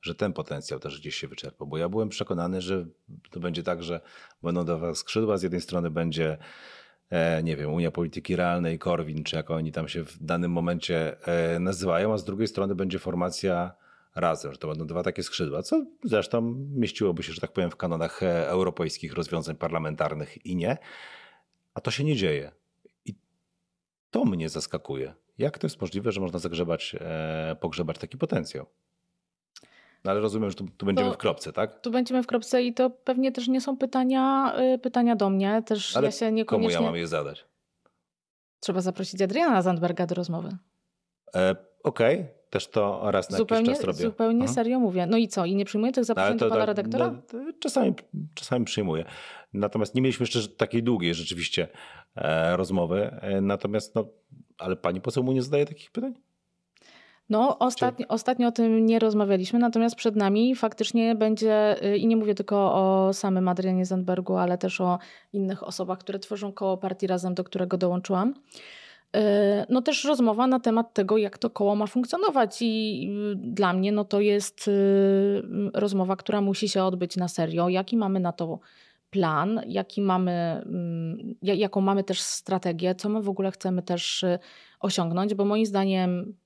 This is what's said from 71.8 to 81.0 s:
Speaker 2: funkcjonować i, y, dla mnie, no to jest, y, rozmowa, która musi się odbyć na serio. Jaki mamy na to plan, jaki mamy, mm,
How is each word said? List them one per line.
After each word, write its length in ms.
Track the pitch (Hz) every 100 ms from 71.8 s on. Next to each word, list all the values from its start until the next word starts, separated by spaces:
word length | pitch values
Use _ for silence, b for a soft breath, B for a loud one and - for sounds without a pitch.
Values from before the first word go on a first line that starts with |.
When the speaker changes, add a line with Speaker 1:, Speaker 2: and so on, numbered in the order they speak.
| 196
Speaker 2:
funkcjonować 720 | 247 240 349 403 277 220 -
i, 460 | 233 220 220 190 175 202 208
y, 40 | 196
dla 360 | 233 202 190
mnie, 200 | 185 196
no 120 | 208
to 160 | 202 202
jest, 480 | 208 208 202 - -
y, 720 | 202 196 196 196 196 202 202 - - 202
rozmowa, 420 | - 208 196 185 190
która 240 | - 208
musi 280 | 202 196 208
się 160 | 196
odbyć 320 | 190 180 180 185
na 120 | 180
serio. 400 | - 160 165 175
Jaki 280 | 180 190 233
mamy 240 | 202 190
na 120 | 180
to 260 | 170 165 165 b b b b _
plan, 500 | 196 170 156 175 220 -
jaki 360 | 196 190 -
mamy, 300 | 196 185 180 175 170 160 -
mm, 680 | 180 175 165